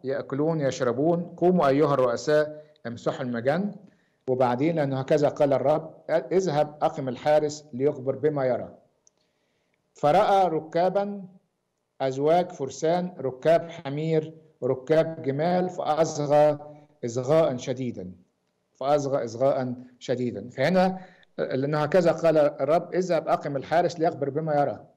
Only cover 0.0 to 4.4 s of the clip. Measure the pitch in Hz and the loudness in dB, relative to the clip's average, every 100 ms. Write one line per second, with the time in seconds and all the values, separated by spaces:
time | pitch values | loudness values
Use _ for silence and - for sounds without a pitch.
0 | 127 120 - 139 156 160 135 135 123 117 | -6 -6 -4 -2 0 0 -2 0 -2 0
1 | 160 170 170 - 175 180 139 139 147 135 | 0 0 -4 0 2 4 4 4 2 2
2 | 123 117 151 151 151 - - _ 117 117 | 2 0 2 2 0 -6 -20 _ -14 -8
3 | 156 - 123 117 127 165 208 - - _ | -6 -4 -4 -2 0 0 -2 -8 -20 _
4 | _ _ - 127 | _ _ -2 0